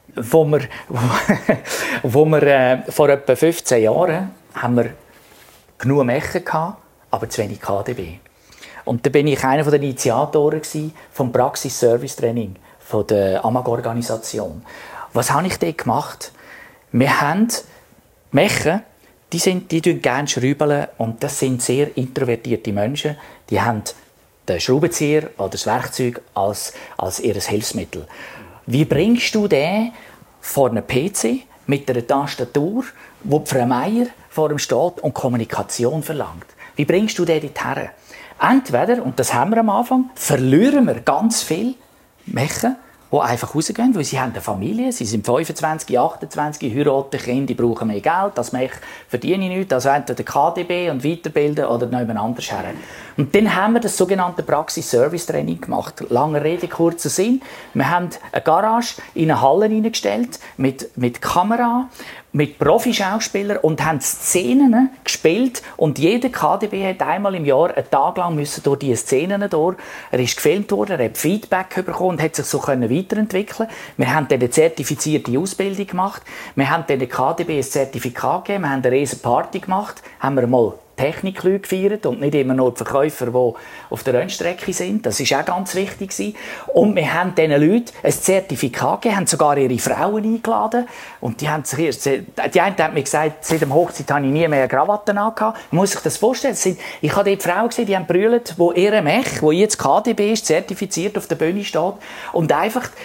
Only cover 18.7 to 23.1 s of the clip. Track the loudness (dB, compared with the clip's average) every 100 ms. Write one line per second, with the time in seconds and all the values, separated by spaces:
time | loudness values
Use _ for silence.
18.7 | -2 -4 _ _ _ -8 -2 0 0 -2
19.7 | 0 2 2 0 0 -2 0 0 2 2
20.7 | 2 -2 -4 -4 -2 -6 -2 -2 -2 0
21.7 | 0 0 -2 -4 -2 -2 -2 -2 -4 -2
22.7 | -2 -2 -2 -4